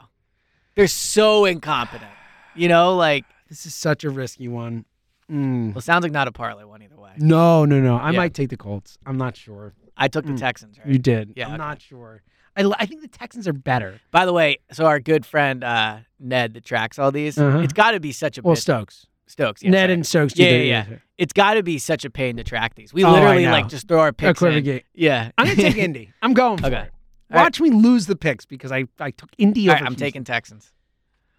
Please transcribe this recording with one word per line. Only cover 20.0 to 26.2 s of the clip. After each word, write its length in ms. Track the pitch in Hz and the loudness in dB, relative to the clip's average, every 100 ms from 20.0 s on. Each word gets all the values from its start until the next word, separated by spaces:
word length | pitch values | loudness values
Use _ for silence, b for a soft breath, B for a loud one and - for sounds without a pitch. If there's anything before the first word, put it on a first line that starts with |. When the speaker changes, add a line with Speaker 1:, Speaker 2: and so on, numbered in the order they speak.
| 151 | 0
Speaker 2:
Stokes 260 | 175 147 | 0 0
do 100 | 170 | 2
Speaker 1:
Yeah, 60 | 175 | 4
Speaker 2:
that, 60 | 160 | 4
Speaker 1:
yeah, 60 | |
yeah. 220 | 147 117 104 | 2 -2 -4
Speaker 2:
yeah. 60 | 113 _ - | -14 _ -8
Speaker 1:
It's 160 | 175 | -4
gotta 300 | - 202 220 | 2 2 2
be 140 | 175 151 | -2 -4
such 260 | - 156 135 | -4 -6 -6
a 40 | |
pain 280 | - 131 117 | -6 -6 -6
to 60 | |
track 320 | 113 117 113 - | -8 -6 -6 -8
these. 180 | 110 | -8
We 100 | 175 | 2
Speaker 2:
Oh, 60 | 185 | 6
I 20 | |
Speaker 1:
literally, 320 | 185 202 180 170 | 6 6 4 2
Speaker 2:
know. 60 | |
Speaker 1:
like, 160 | 156 - | 0 -2
just 200 | 139 - | -8 -2
throw 120 | 165 | 2
our 120 | 156 | 2
picks 280 | - 190 165 | 0 0 2
in. 60 | 175 | 2
Speaker 2:
Equivocate. 360 | 151 139 127 - | 0 -2 -6 -8
Speaker 1:
Yeah. 380 | - 156 127 113 - | -2 0 0 -2 0
Speaker 2:
I'm 100 | 254 | 2
gonna 80 | 392 | 2
Speaker 1:
<laughs> 60 | |
Speaker 2:
take 160 | 185 214 | 2 2
Indy. 340 | 185 127 101 - | -2 -6 -14 -6